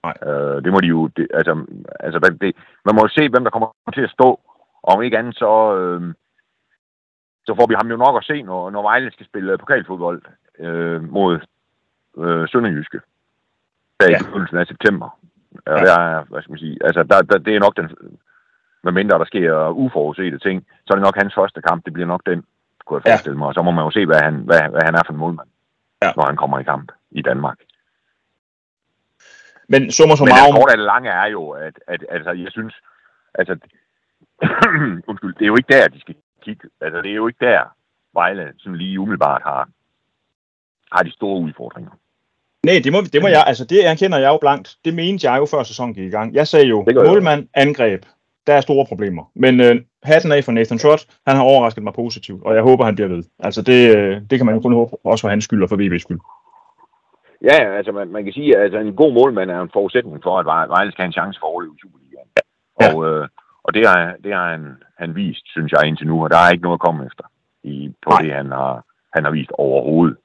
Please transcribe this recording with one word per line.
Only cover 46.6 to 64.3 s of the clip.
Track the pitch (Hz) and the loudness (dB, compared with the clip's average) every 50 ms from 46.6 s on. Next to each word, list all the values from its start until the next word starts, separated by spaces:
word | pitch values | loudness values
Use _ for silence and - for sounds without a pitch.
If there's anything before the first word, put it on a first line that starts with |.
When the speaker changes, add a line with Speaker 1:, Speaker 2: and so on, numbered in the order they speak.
| 143 | 6
Speaker 1:
jo, | 127 113 107 95 | 6 4 2 2
Speaker 2:
Det | 107 123 | 2 4
gør | 131 | 6
jeg. | 101 123 | 6 6
Speaker 1:
målmand, | 185 208 185 160 151 147 143 _ _ | 6 4 4 2 0 0 -2 _ _
angreb, | 143 139 143 143 - 123 110 98 92 - _ _ _ _ _ _ _ _ | 2 2 2 2 0 0 0 0 -4 -8 _ _ _ _ _ _ _ _
der | - 143 | 2 2
er | 139 | 2
store | 131 - 147 135 139 | 4 2 0 0 0
problemer. | - 113 90 107 98 90 80 - _ _ | -2 -4 -8 -6 -6 -6 -8 -12 _ _
Men, | - 123 131 127 123 | 2 4 4 6 6
øh, | 123 120 120 120 - _ _ _ | 6 6 6 4 0 _ _ _
hatten | _ 139 156 165 165 165 | _ 4 4 4 4 2
af | 147 143 135 | 0 0 0
for | - | 0
Nathan | 117 113 113 - 123 117 | 0 0 0 -2 -2 0
Trott, | - 147 151 151 - _ _ _ _ | 4 4 4 2 0 _ _ _ _
han | - 135 | 0 2
har | 135 | 4
overrasket | 127 131 139 135 120 113 110 - 107 | 6 6 6 6 4 2 -2 -4 -10
mig | 107 95 | -10 -8
positivt, | - 123 117 107 104 - - 101 95 - | -8 -8 -8 -10 -14 -14 -16 -18 -10 -2
og | 104 110 | 0 2
jeg | 110 | 4
håber, | 113 131 127 123 123 | 6 6 4 4 4
han | 110 104 | 0 0
bliver | 95 104 95 | -2 -2 -4
ved. | 90 85 85 _ _ _ | -4 -8 -8 _ _ _
Altså, | 90 98 - 113 | -8 -6 -6 -4
det, | 95 131 127 123 120 117 110 | 2 2 4 4 6 4 4
øh, | 104 101 98 98 104 101 104 | 4 2 -2 -4 -6 -4 -4
det | 135 123 | -2 0
kan | 127 | 0
man | 113 110 | 0 0
jo | 113 | 0
kun | - 123 | 0 0
håbe, | 123 117 117 117 - - _ | 0 0 0 -2 -6 -10 _
også | - - 113 | -2 -2 -2
for | - 101 | 0 -2
hans | 101 107 107 | -2 -4 -4
skyld | - - 104 | -2 -2 -2
og | 95 90 | 0 0
for | 107 | 0
V | 98 101 98 | -2 -2 -2
B's | 92 - | -2 -6
skyld. | - _ 90 87 _ - - _ _ _ _ _ _ _ _ _ _ _ _ _ _ _ _ _ _ _ _ _ | -6 _ -12 -12 _ -18 -20 _ _ _ _ _ _ _ _ _ _ _ _ _ _ _ _ _ _ _ _ _
Speaker 2:
Ja, | - 123 147 156 123 101 95 101 | 2 4 4 4 4 2 -2 -6
altså, | 98 104 | -6 -6
man, | 101 101 101 87 | -6 -8 -8 -8
man | 90 107 104 | -10 -10 -10
kan | 98 | -10
sige, | 98 139 147 147 127 | -10 -4 2 4 4
at, | 98 | 4
altså, | 101 98 90 107 | 4 0 0 -4
en | 107 107 95 | -6 -6 0
god | 101 151 151 | 2 2 2
målmand | 123 117 131 139 120 98 95 92 | 4 4 2 2 2 -2 -4 -4
er | 87 90 | -4 -6
en | 90 82 | -8 -6
forudsætning | - 104 101 92 - 123 120 113 76 73 | -4 -4 -4 -2 -2 -4 -4 -4 -14 -8
for, | - 87 92 95 | -6 -4 -2 -2
at | 85 | -2
Vej-, | 78 78 82 82 | -2 -2 -2 -2
Vejle | - 85 90 101 101 | 0 0 -2 -2 -2
skal | 87 - | -4 -6
have | 92 | -8
en | 90 | -6
chance | 82 92 85 98 95 - | -4 -6 -6 -8 -8 -10
for | - | -10
at | 80 | -10
overleve | 85 87 85 78 76 | -8 -8 -12 -14 _
i | 76 | _
Superligaen. | _ 95 _ 65 67 67 69 65 - _ _ - - _ _ _ _ _ _ - | _ _ _ _ _ _ -20 -20 -20 _ _ -4 -4 _ _ _ _ _ _ 2
Speaker 1:
Ja. | - - 78 | 2 2 4
Speaker 2:
Og, | 80 80 | 2 -2
øh, | 80 78 78 76 73 _ _ _ _ _ _ | -2 -4 -4 -6 -8 _ _ _ _ _ _
og | _ - 85 | _ -4 0
det | 104 113 110 | 4 4 4
har, | 90 87 85 87 90 - _ | 4 4 2 -2 -8 -12 _
det | 101 | -8